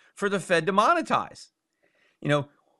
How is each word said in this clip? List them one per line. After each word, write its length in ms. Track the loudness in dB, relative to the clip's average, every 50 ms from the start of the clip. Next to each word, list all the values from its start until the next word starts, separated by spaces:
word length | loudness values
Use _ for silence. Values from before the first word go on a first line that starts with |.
| _ _ _
for 160 | -6 -4 -2
the 100 | -2 -2
Fed 240 | -2 0 0 0 2
to 80 | 2
monetize. 760 | 2 2 4 2 2 0 0 -2 -2 -2 -2 -4 -12 -20 -20 -20 _ _ _ _ _ _ _ _ _ _ _ _ _ _
You 60 | -2 0
know, 200 | 0 0 -2 -4 _ _ _ _ _